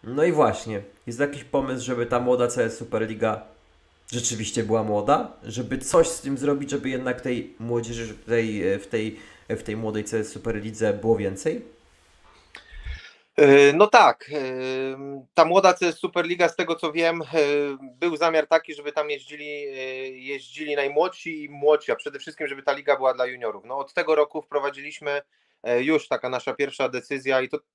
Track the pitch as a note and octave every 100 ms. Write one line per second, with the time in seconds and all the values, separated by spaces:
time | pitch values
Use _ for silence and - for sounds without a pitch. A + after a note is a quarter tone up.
0 | G#2+ C3+ E3+ D#3 A#2+ G2 A#2 G#2 - _
1 | - A#2 C#3+ C#3 - C#3 C3 C3 A#2 B2
2 | A#2 B2 B2 B2 A#2+ B2+ A2+ A2+ A#2+ A2
3 | A2 G#2+ A2 F#2 - _ _ _ _ _
4 | - A#2 - A2 G#2+ - G#2 A2 G#2+ G#2
5 | G#2 D3+ A#3+ - - A2+ B2 C3 - E3+
6 | E3 - C3+ C3+ C#3+ C#3 C#3+ C#3+ C3 B2+
7 | B2+ B2 C3 A#2+ - - A2+ A#2+ A2+ A#2
8 | A2+ G#2+ - A#2 A2+ G#2 F2+ G2 - A2+
9 | G#2+ - - - - A2 - G#2+ A2 G#2+
10 | G#2 A2 G#2+ - A#2 G#2+ G#2+ G#2 G#2+ G2+
11 | A2 A2 G2 F#2+ D#3 A#3 - _ _ _
12 | _ _ _ _ _ - - - - -
13 | - _ _ - C#3+ C#3 C#3+ D3+ G#3 -
14 | C#3+ - - D3 C3 B2+ C3 C3 C3+ C3+
15 | C#3 C#3 C3 - D#3+ F#3 F#3+ F3+ F3 D#3+
16 | F3 F3 E3+ F3 E3+ - E3 D#3+ D#3+ D#3
17 | E3 E3+ C#3+ D#3+ C#3+ D3 C#3+ C3+ C3+ -
18 | F3 D3+ E3 D#3+ D3 E3 - D3 D3 D3+
19 | D3+ C#3+ C3+ D3 D3 D3 C#3+ C3+ C3 C3
20 | C3 C3 C3 C#3 C3+ D3 D3+ C#3+ C#3 C#3+
21 | F3+ - E3+ D#3 D3 C#3+ D3 D3+ - B2
22 | D3 C#3 - - C3+ C3+ C#3 C#3+ C#3+ C3+
23 | C3 B2+ B2 B2+ A#2 G#2 A2 C#3 C#3 -
24 | D#3 D3+ D3 D#3+ - - C#3+ C#3 D3 D3+
25 | D3 C#3+ - _ _ _ A#2+ A#2+ C3+ D#3
26 | - B2+ B2+ B2+ C3+ B2+ C#3 - C3 B2
27 | - C#3 C3 C3 C3 - _